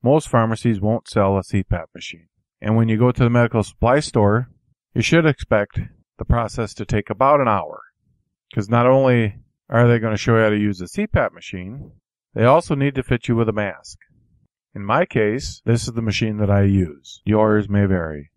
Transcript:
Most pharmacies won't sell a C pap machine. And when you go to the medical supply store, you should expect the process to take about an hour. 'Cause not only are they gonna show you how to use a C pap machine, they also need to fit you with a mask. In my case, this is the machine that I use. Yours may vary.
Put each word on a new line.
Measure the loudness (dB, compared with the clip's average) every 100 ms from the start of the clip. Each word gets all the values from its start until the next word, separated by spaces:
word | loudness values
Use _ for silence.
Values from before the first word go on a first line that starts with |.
Most | 4 2 2
pharmacies | 0 0 0 -2 0
won't | -2 -2 -4
sell | 0 0 0
a |
C | -2 -4
pap | -2 -6 -6 -16
machine. | -18 -18 _ _ _ _
And | -2 0
when | 2
you | 2
go | 0
to | 2
the | 2
medical | 2 2 0
supply | -4 _ 0 0
store, | 0 2 2 2 -2 _ _ _ _
you | -4
should | 2 2 2
expect | -2 -2 -2 -2 -6 -10 _ _ _
the | -2
process | -2 -2 -6 -8 -8
to | -4
take | -4 -4
about | 0 2 4
an | 2
hour. | -2 -4 -14 -20 _ _ _ _ _ _
'Cause | -8 -2
not | 0 4
only | 4 4 2 0 -6 _ _ _
are | 2 4
they | 2
gonna | 0 -2
show | 2 2
you |
how | 4
to | 2
use | -2 -4
a | -8
C | -6 -4
pap | -2 -4
machine, | -6 -16 -14 -14 -16 -18 _ _ _ _
they | 0
also | 2 2 0 -2
need | -2 -2
to |
fit | -4 -4 -2
you | 0
with | 0
a |
mask. | -2 -6 -8 -20 -20 _ _ _ _ _ _ _ -14
In | -2
my | -2 0
case, | 0 0 -2 -8 -10 -2
this | -2 -2
is |
the | -6
machine | -4 -2 -4 -2
that | 0
I | 2
use. | 4 2 -2 -6 -20 -12 0
Yours | 2 4 2 0
may | 0 0
vary. | 0 -4 -10 -16